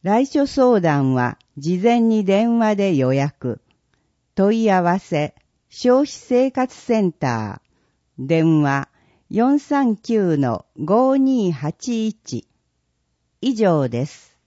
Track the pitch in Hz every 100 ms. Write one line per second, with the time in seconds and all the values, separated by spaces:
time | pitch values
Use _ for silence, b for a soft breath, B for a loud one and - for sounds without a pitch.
0 | 180 214 277 294 277 - 254 220 170 143
1 | 135 131 123 - _ - 147 180 220 240
2 | 226 220 196 196 233 233 220 202 196 151
3 | 127 135 143 _ 127 110 _ _ _ _
4 | _ _ _ - 196 226 220 185 175 185
5 | - 160 147 _ _ _ _ - 247 254
6 | 294 - - 247 269 262 254 - - 220
7 | 190 - 135 113 107 - _ _ _ _
8 | _ - 131 165 160 156 143 139 143 _
9 | _ _ _ 202 247 285 - 285 262 208
10 | - 226 185 151 131 110 - - 139 214
11 | 262 269 269 254 196 143 147 - - 233
12 | 220 - - 117 _ _ _ _ _ _
13 | _ _ _ _ 247 220 208 156 131 117
14 | 143 - _ _